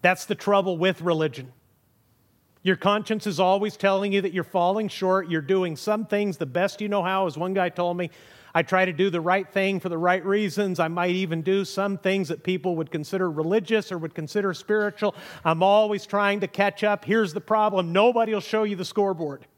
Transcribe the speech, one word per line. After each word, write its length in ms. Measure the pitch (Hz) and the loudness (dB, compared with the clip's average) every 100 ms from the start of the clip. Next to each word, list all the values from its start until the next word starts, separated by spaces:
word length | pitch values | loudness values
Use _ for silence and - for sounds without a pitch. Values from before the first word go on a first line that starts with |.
That's 220 | 180 180 | 4 2
the 100 | - | -2
trouble 440 | 208 - 202 190 170 | -4 2 2 2 0
with 220 | 185 180 | 0 0
religion. 520 | 170 165 156 131 127 _ _ _ _ _ _ _ _ _ _ _ | -2 0 0 -4 -16 _ _ _ _ _ _ _ _ _ _ _
Your 140 | 185 185 | -2 2
conscience 500 | 196 208 208 220 214 | 2 0 0 -4 -4
is 120 | 156 | 0
always 380 | 185 196 208 - | 2 2 0 0
telling 360 | 196 196 202 | 0 2 0
you 80 | 196 | 0
that 100 | 190 | 0
you're 100 | 180 | -4
falling 460 | 160 190 175 202 208 | -2 0 2 0 -4
short. 400 | - 190 190 175 | -2 0 0 0
You're 140 | 165 | -4
doing 340 | 139 190 180 156 | 0 0 0 -4
some 300 | - 214 226 | -2 -2 0
things 320 | 208 208 175 | 0 0 -2
the 80 | 147 | -4
best 340 | 127 190 - | 0 0 -2
you 80 | 208 | -2
know 140 | 202 | -2
how. 240 | 180 190 190 | 0 0 -2
As 120 | 147 | -2
one 160 | 180 | -4
guy 140 | 190 180 | 0 -2
told 280 | 180 175 175 | 0 -2 -2
me, 140 | 170 - - - - | -6 -8 -20 -20 -2
"I 100 | 165 | 0
try 240 | 165 185 185 | 2 2 2
to 60 | |
do 180 | 160 190 | 2 0
the 100 | 170 | 0
right 280 | 165 190 190 | 0 0 0
thing 300 | 202 196 196 | 0 0 0
for 100 | 185 | -4
the 60 | 170 | 0
right 280 | 180 185 180 | 2 2 2
reasons. 540 | 202 208 156 202 170 | 0 0 -2 -2 0
I 80 | 160 | -2
might 260 | 175 180 | 0 0
even 280 | 185 190 165 | 0 -2 -2
do 220 | 160 196 | 0 0
some 340 | 190 - 202 196 | 0 -2 -2 -2
things 300 | 190 196 160 | 0 0 -2
that 140 | 151 | -4
people 320 | - 185 180 165 | -2 -2 -2 -4
would 140 | 151 | -4
consider 400 | 160 151 196 185 | -6 -6 -2 -2
religious 640 | 151 156 214 180 220 - | -2 0 0 0 -2 -2
or 60 | 180 | -8
would 160 | 160 | -8
consider 400 | - 156 208 196 | -8 -4 -2 -2
spiritual. 600 | 175 - 214 208 202 208 - - - | -4 -2 0 0 -2 -4 -4 -16 -4
I'm 180 | 165 165 | 0 4
always 420 | 185 208 214 202 | 6 6 4 0
trying 360 | - 202 202 202 | -2 0 2 0
to 80 | 196 | -2
catch 340 | - 202 202 | 2 0 2
up." 220 | 214 202 | 0 0
Here's 280 | - 220 202 | 0 0 0
the 80 | 156 | -4
problem. 520 | - 214 214 196 175 | -2 2 2 0 0
Nobody 420 | 175 233 233 226 | 4 4 4 0
will 60 | 208 | -2
show 240 | - 220 | -2 -2
you 100 | 214 | 0
the 100 | 196 | -4
scoreboard. 640 | 185 - 196 175 160 135 - | -4 -2 -2 -2 -6 -8 -18